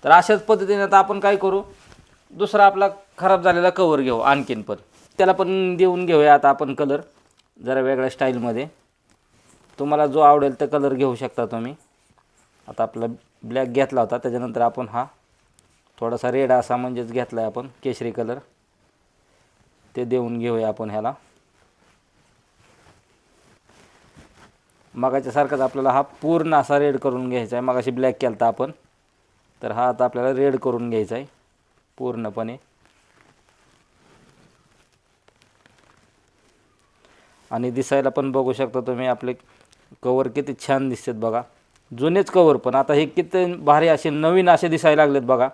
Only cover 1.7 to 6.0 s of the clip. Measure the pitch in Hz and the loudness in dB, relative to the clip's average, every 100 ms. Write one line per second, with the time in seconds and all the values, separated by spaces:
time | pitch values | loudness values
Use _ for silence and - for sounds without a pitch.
1.7 | - - - _ _ _ 170 208 208 202 | -20 -20 -20 _ _ _ -8 -2 6 6
2.7 | 190 196 196 - - 185 190 180 175 180 | 6 -2 -2 -20 -4 2 4 4 4 2
3.7 | - 180 147 131 117 113 143 127 117 104 | 4 2 2 0 0 2 2 0 -8 -8
4.7 | 95 _ _ _ - 190 185 180 190 185 | -12 _ _ _ 0 2 2 0 0 -2
5.7 | 180 185 180 | 2 2 2